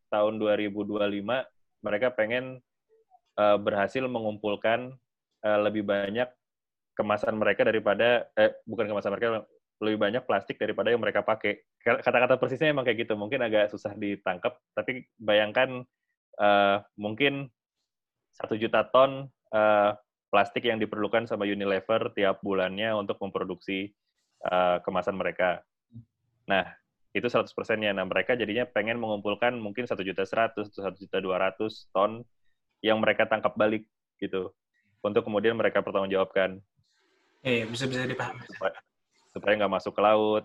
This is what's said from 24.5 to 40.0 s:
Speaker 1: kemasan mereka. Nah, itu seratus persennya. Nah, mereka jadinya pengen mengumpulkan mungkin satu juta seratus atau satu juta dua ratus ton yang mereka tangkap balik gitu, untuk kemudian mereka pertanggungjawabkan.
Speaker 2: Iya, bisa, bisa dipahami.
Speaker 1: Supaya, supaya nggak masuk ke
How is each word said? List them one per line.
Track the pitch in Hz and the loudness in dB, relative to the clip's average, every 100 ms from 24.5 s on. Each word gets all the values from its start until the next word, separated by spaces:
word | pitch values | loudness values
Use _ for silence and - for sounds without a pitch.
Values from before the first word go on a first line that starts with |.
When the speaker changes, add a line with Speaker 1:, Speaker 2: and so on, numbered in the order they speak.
| 90 90 87 | 2 2 2
Speaker 1:
kemasan | - 92 92 | -2 -2 -2
mereka. | 95 90 85 92 85 _ _ _ 117 - _ _ _ - | -2 -4 0 0 0 _ _ _ -20 -20 _ _ _ 0
Nah, | 98 90 - _ _ _ | 0 0 -8 _ _ _
itu | 98 123 | -4 0
seratus | 117 - | -2 -2
persennya. | - - 110 107 | -6 -4 -2 0
Nah, | 98 | -2
mereka | 95 95 92 | -2 -2 0
jadinya | 123 104 110 123 | -2 0 -2 -2
pengen | 107 104 120 | -2 -2 -2
mengumpulkan | 113 104 104 104 120 | -2 -4 -2 0 0
mungkin | 123 104 101 123 | -2 -8 -8 -6
satu | 107 | -4
juta | 95 92 95 | -4 -4 -2
seratus | 110 113 - 104 | 0 0 -2 -8
atau | - | -6
satu | 98 90 | -8 -8
juta | 95 95 | -6 -4
dua | 95 90 | -2 -2
ratus | 95 - 110 - - | -2 -2 -8 -8 -6
ton | - 104 113 120 _ _ _ _ _ | 0 0 -2 -16 _ _ _ _ _
yang | 110 110 | 0 2
mereka | 110 104 110 | 2 2 2
tangkap | 107 - | 2 0
balik | - 110 107 107 _ _ - | 2 0 0 -6 _ _ -10
gitu, | 98 95 92 _ _ _ _ _ | -6 -4 -6 _ _ _ _ _
untuk | 104 104 | -2 0
kemudian | 113 104 110 | 0 0 0
mereka | 113 104 101 | 2 0 0
pertanggungjawabkan. | 98 98 95 95 95 - 95 95 - _ _ _ _ _ _ _ | 0 -2 0 0 0 0 0 -2 -18 _ _ _ _ _ _ _
Speaker 2:
Iya, | 135 117 110 | -2 -2 -2
bisa, | 117 135 | -6 -4
bisa | 127 | -4
dipahami. | 127 127 120 123 - | -4 -4 -8 -10 -16
Speaker 1:
Supaya, | - - - _ _ _ _ _ | -6 -6 -8 _ _ _ _ _
supaya | 95 92 107 | -6 0 2
nggak | 98 | 2
masuk | 95 104 | 0 -4
ke | - | 2